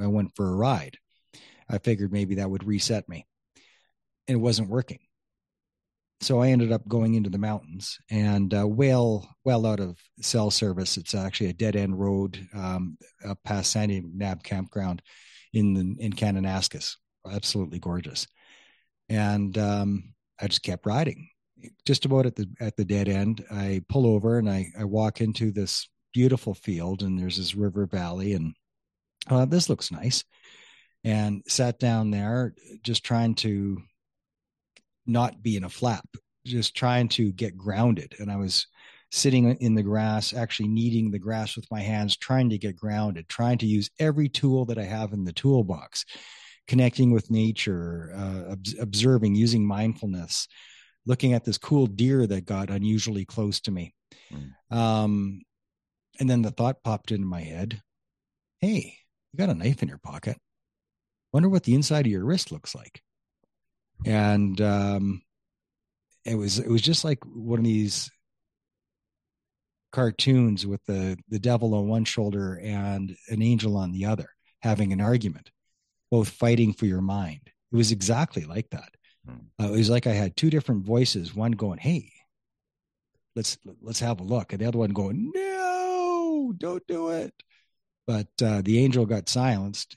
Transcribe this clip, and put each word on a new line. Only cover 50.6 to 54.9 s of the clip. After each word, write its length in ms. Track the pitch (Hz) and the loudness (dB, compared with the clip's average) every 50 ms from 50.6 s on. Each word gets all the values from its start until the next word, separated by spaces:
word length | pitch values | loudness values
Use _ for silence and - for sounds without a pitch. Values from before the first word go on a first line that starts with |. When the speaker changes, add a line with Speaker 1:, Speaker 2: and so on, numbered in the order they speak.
| - - - - - _ _ _ - | -20 -20 -20 -20 -20 _ _ _ -4
Speaker 1:
looking 260 | 120 127 - - 131 123 | -2 0 2 4 4 4
at 100 | 117 - | 2 2
this 140 | 120 101 | 0 -4
cool 300 | - - - 151 143 135 | -4 -2 0 2 4 4
deer 400 | 110 98 98 120 131 139 135 120 | 2 2 2 2 4 4 4 2
that 180 | 101 98 92 87 | 2 0 -2 -4
got 240 | - 101 95 98 95 | -4 -4 -4 -4 -4
unusually 560 | 98 98 101 107 110 107 104 113 107 98 95 | -4 -2 0 0 0 0 0 -2 -4 -6 -6
close 360 | - - - 107 101 98 - | -6 -4 -4 -2 -2 -2 -4
to 100 | - - | -4 -4
me. 240 | 98 90 85 80 - _ _ _ _ - _ - | -6 -6 -6 -10 -14 _ _ _ _ -20 _ -18
Speaker 2:
Mm. 460 | - 71 71 67 64 - _ - 113 | -16 -14 -14 -16 -18 -20 _ -6 -2
Speaker 1:
Um, 640 | 117 117 113 | 0 2 2